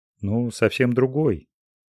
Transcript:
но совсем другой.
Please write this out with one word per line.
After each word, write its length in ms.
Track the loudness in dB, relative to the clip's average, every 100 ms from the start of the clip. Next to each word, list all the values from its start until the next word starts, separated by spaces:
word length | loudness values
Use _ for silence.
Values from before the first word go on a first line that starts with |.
| _ _
но 280 | -4 -2 -2
совсем 420 | 0 0 2 0
другой. 560 | 2 0 0 0 -2 -6 _ _ _ _